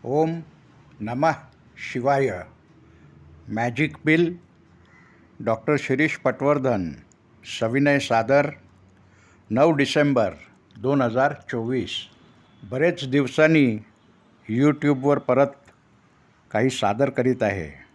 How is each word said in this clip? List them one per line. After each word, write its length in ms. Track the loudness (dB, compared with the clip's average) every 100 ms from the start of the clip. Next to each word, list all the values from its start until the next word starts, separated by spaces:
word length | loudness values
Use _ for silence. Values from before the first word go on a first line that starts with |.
ओम 360 | -2 0 0 -4 -12 _ _ -20 -20 -12
नमः 320 | -8 -2 0 -2 -12 _ _ -18 -10
शिवाय. 380 | -4 0 0 0 -4 -14 -20 _ _ -20 -20 -20 -20 -20 -20 -10
मॅजिक 480 | -4 -4 -2 -4 -2
पिल, 300 | 2 2 2 -2 _ _ _ _ _ -20 _ _ _ _
डॉक्टर 360 | -4 -2 0 -2
शिरीष 380 | 0 0 0 0
पटवर्धन, 760 | -4 -2 0 0 0 -2 -4 -10 -20 _ _ _ -16 -4
सविनय 380 | -2 2 2 2
सादर, 520 | 2 0 4 2 2 -6 _ _ _ _ _ _ _ _ _
नऊ 200 | 2 4
डिसेंबर 600 | 4 0 2 2 2 0 -4 -20 _ _ -8
दोन 240 | -2 0
हजार 320 | 0 0 0 -2 -10
चोवीस. 420 | -8 -4 -4 -4 -10 -12 _ -20 _ _ _ -10
बरेच 380 | 0 0 0 -2
दिवसांनी 760 | 0 0 2 4 6 2 0 -10 _ _ _ _ _ -6
YouTube-वर 680 | 2 2 2 0 0 2 0
परत 280 | 2 2 2 0 _ _ _ _ _ _ _ _ _
काही 200 | 0 0
सादर 400 | 0 -2 0 -2
करीत 320 | 0 0 0
आहे. 420 | -2 -2 -8 -14 -20